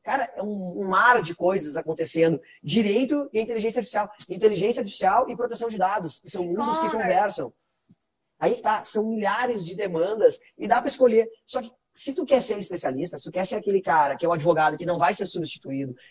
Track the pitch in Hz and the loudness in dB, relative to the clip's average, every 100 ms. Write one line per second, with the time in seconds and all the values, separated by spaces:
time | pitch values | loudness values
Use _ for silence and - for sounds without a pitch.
0 | - 269 240 - 208 202 180 190 190 190 | -4 -2 -4 -6 -8 -6 -8 -6 0 4
1 | 226 247 165 170 175 190 151 160 156 160 | 6 4 0 -2 0 0 -2 -6 -6 -4
2 | 160 160 165 151 - - - 202 208 214 | -2 2 2 2 -6 -14 -2 2 2 2
3 | 262 294 277 214 226 226 220 240 208 208 | 2 -2 -2 -2 -2 -2 -2 -2 -2 -4
4 | 202 - - 180 220 190 208 247 202 - | -4 -6 -10 2 2 4 0 -2 -6 0
5 | 190 226 254 208 - 226 233 214 185 208 | 2 4 2 -2 -6 -4 -6 -2 0 0
6 | 165 - 170 185 175 190 - 320 320 226 | -6 -10 -10 -6 -4 -2 -2 0 0 0
7 | 196 185 208 - 127 - _ _ _ - | 2 2 2 -2 -8 -12 _ _ _ -20
8 | _ _ _ - 254 240 226 214 - 214 | _ _ _ -2 0 0 0 -2 -2 -4
9 | 220 226 196 214 247 220 165 180 196 165 | -2 -2 -2 0 -2 -4 -6 -6 -4 0
10 | 185 220 175 - _ - 214 240 262 - | 0 4 4 4 _ -8 0 2 2 4
11 | 247 220 220 - - 254 233 _ _ - | 6 6 2 -2 -10 -8 -8 _ _ -12
12 | - 269 269 262 - 202 190 175 - 131 | -8 -4 2 2 2 -4 -6 -6 -4 -4
13 | 175 - 170 180 190 214 202 196 185 165 | -6 -8 -8 -4 -4 -2 0 0 4 4
14 | 143 - 170 165 160 156 156 151 170 160 | 4 2 0 2 2 4 2 0 -2 0
15 | 170 202 190 175 156 - - 135 135 123 | 0 0 -4 -6 -6 -8 -8 -6 -6 -10
16 | - | -10